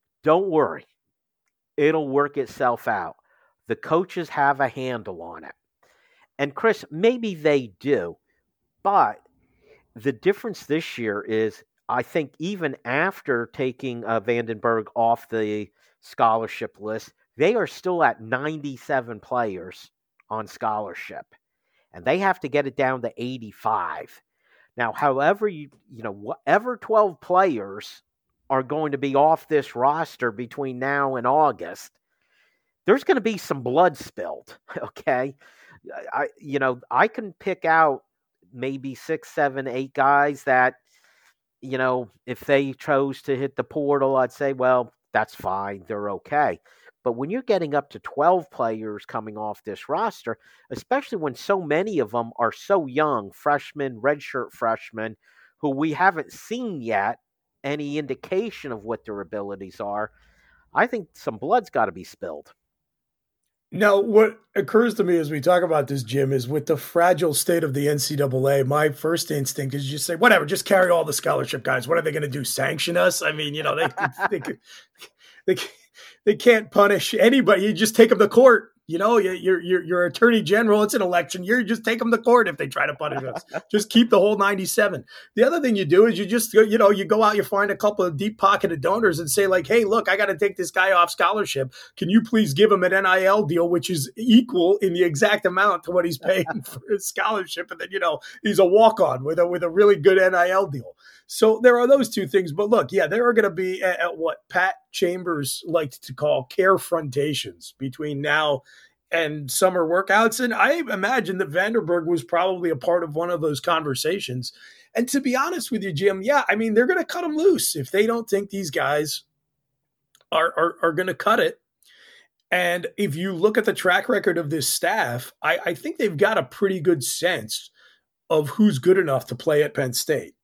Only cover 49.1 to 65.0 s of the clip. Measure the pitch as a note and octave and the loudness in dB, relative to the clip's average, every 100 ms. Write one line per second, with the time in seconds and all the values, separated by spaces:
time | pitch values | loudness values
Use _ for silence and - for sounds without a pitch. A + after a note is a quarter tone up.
49.1 | B2 G#2+ G#2+ G#2+ G#2 G#2+ F#2+ - D#3+ A3 | -10 -10 -10 -10 -10 -12 -12 -6 -4 -4
50.1 | - - A2+ _ _ - A#2+ - A#3+ - | -6 -10 -10 _ _ -14 -14 -4 -4 -4
51.1 | G3 D3+ A#2+ - G3 D3+ D#3 G#3+ E3+ A2 | -6 -6 -8 -4 -2 0 -2 0 -2 -2
52.1 | A#2 A#2 - A2+ - - G3 C#3 C3 D3+ | -4 -6 -2 -2 -2 -2 0 0 -2 0
53.1 | B2 G2 - D3+ C#3+ - D3 C3+ A2+ C3+ | -2 -6 -6 -2 -2 -4 -8 -8 -2 -2
54.1 | D3 - C3 A2+ - A#2 A2+ - A2+ A2 | -2 -6 -8 -8 -6 -4 -4 -8 -10 -10
55.1 | A2 _ _ _ - D3+ C3+ D#3+ D3 F#3 | -12 _ _ _ -6 -4 -2 -4 0 0
56.1 | E3 - - - A#3+ A#3+ D#3 A2+ G2+ G2+ | -2 -12 -16 -10 -8 -8 -8 -4 -2 -2
57.1 | - _ _ _ _ C#3 D3 C#3+ D3 C#3 | -6 _ _ _ _ -8 -6 -6 -6 -6
58.1 | C3 - F#3+ A3+ - C#3 A2 A2 A2+ - | -10 -4 -4 -4 -10 -12 -10 -8 -10 -8
59.1 | G2+ F2 G#2+ G2+ G2 F#2+ - G2+ G#2 G#2+ | -12 -10 -10 -10 -12 -14 -10 -8 -6 -6
60.1 | _ _ _ _ _ _ - A#3+ A3+ E3+ | _ _ _ _ _ _ -2 0 -2 -10
61.1 | - C#3+ A2 D3 A#3+ G3 C3 G#2 F2 - | -10 -10 -6 0 -2 0 -2 -2 -2 -18
62.1 | - F2 D2 - _ _ _ _ _ _ | -14 -12 -12 -18 _ _ _ _ _ _
63.1 | _ _ _ _ _ _ E3 G#3 G3+ A3+ | _ _ _ _ _ _ 0 4 4 4
64.1 | G#3 A3 - _ G3+ - A3 A#3+ G#3+ | 6 4 0 _ -4 2 2 2 0